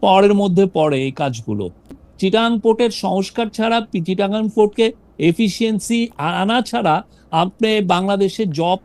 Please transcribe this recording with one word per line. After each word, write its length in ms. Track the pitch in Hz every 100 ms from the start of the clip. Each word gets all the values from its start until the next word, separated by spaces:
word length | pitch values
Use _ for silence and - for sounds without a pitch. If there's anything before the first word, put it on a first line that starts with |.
পাওয়ারের 320 | 196 190 202
মধ্যে 320 | 202 202 180 196
পড়ে 280 | 170 156 135
এই 100 | 135
কাজগুলো। 580 | 131 139 113 113 104 90 - _ - - -
চিটাগাং 420 | 190 220 233 233
পোর্টের 300 | 226 220 240
সংস্কার 560 | - 196 185 196 - 226
ছাড়া, 280 | - 220 233 226
পি-, 120 | 196
চিটাগাং 460 | 165 185 196 214 220
পোর্টকে 420 | 220 208 220 226 220 _ -
এফিসিয়েন্সি 920 | 165 170 220 - 226 220 - 233 233 -
আ-, 240 | 151 175
আনা 200 | 196 240
ছাড়া 420 | 240 240 185 160 - _ _
আপনি 500 | 160 185 - 220 214
বাংলাদেশে 640 | 185 175 190 196 196 - 185
জব 320 | 151 170 190